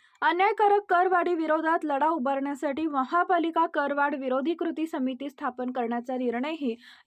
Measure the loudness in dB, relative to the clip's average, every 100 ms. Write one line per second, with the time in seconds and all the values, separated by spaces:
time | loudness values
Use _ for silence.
0 | _ _ 0 2 2 4 4 4 4 2
1 | 4 2 2 0 0 0 2 0 0 0
2 | 2 2 0 -2 -4 -4 -4 -2 -2 -2
3 | 0 0 2 2 2 2 0 0 -2 0
4 | 0 -2 -2 0 0 -2 -4 -4 -4 -2
5 | -4 -4 -8 -8 -8 -6 -4 -4 -4 -4
6 | -4 -4 -2 -2 -4 -4 -4 -6 -10 -18